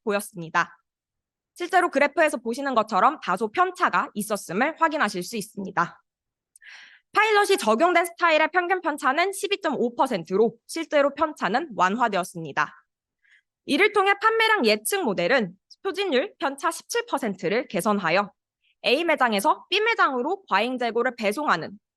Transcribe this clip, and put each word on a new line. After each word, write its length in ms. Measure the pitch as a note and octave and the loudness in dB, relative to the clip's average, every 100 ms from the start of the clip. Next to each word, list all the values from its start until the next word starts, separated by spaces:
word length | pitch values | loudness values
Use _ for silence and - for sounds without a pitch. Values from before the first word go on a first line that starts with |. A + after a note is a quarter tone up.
보였습니다. 720 | A3+ G3+ - F3 E3 F3 D#3+ - _ _ _ _ _ _ _ | -4 -4 -4 -12 -4 -2 -2 -8 _ _ _ _ _ _ _
실제로 360 | - F4 F4+ F4+ | -10 0 2 2
그래프에서 460 | C4+ C#4+ E4+ D4+ C#4+ | 2 0 2 0 0
보시는 360 | A3+ A#3+ C#4 | -6 -6 -2
것처럼 440 | A#3 G#3+ F#3+ B3 D4+ | 0 0 4 4 2
다소 280 | - F#3+ A3 | -2 -2 -2
편차가 600 | F4+ F#4 F4+ D4 F#3+ - | 0 0 2 2 2 0
있었음을 680 | G#3 G3+ G3+ - F3+ D4 D#4+ | -6 -4 -6 -4 -2 -2 2
확인하실 420 | D#4+ D4 G#3 F3+ | 0 2 -2 -4
수 140 | F3 A3+ | -6 -8
있습니다. 680 | - G3+ F#3+ - E3+ - _ _ _ _ _ _ - - - - _ | -10 -12 -4 -2 -2 -6 _ _ _ _ _ _ -20 -20 -20 -20 _
파일럿이 440 | - A4 G#4 G4+ G4 | 0 4 4 4 2
적용된 480 | A3 A3+ E4+ E4+ | 2 2 4 4
스타일의 440 | F4 - E4+ D#4 D#4 | 0 0 2 4 2
평균 280 | F4+ F4 F#4+ | 0 0 -2
편차는 500 | E4 D4 C4+ C#4+ F#4+ | -2 -2 0 0 -2
십이점오 640 | F#4+ F#4+ G4 D#4+ A3 A#3 | -2 -2 -2 -2 -2 -2
퍼센트로 640 | A#3+ C4 G3 D#3+ F#3+ A3+ A3+ - | 0 0 -2 -2 2 2 0 -10
실제로 480 | D#4+ E4 D4+ C#4 | -10 -2 0 0
편차는 560 | C#4+ D#4 D#4 F3+ A#3 E4 | 0 -4 -2 -2 -2 -4
완화되었습니다. 1000 | F3 F3+ A#3 A#3 F#3+ F3 E3+ D#3 D#3 D3 - _ _ _ _ _ _ _ _ | 0 0 2 0 0 -4 -8 -6 -4 -4 -6 _ _ _ _ _ _ _ _
이를 280 | - C#4+ G#4 | -2 2 2
통해 200 | G#4 F#4+ G4+ | 2 2 2
판매량 460 | A4 A4 A4 G#4+ G#3 | 2 2 2 2 2
예측 360 | G#3+ - G4 | 0 0 -2
모델은 540 | C#4 E3+ F3 C4 F#3 - _ _ | 0 0 2 2 0 -8 _ _
소진율 520 | F#4+ F4 G4 B3+ G4 - | -6 -4 -2 -2 -2 -4
편차 320 | D4+ C#4 E4+ | -6 -4 -4
십칠 360 | - - A#4+ A#4 | -6 -6 -6 -4
퍼센트를 600 | C#4 A3 F#3+ E3 A3 B3 | -4 -4 -4 -4 -2 -4
개선하여 640 | F#3+ G#3+ G3+ E3 F3+ G3+ _ _ _ _ _ | -4 -2 0 0 0 -2 _ _ _ _ _
A 200 | - C4+ | 0 0
매장에서 640 | E4+ D4 B3 G3+ D4+ F#4+ - | 2 2 2 2 2 0 -2
B 100 | F#4+ | 0
매장으로 640 | A4 A4 E4+ B3+ C#4 G4+ - | 0 2 0 0 -4 -6 -2
과잉 300 | G3 A#3+ B3+ | 0 0 -2
재고를 380 | A#3+ A3+ B3 B3 | -2 -2 -2 -2
배송하는 600 | G#3 B3+ D4 F3 C3+ G3+ _ | -2 -2 -2 -2 -4 -14 _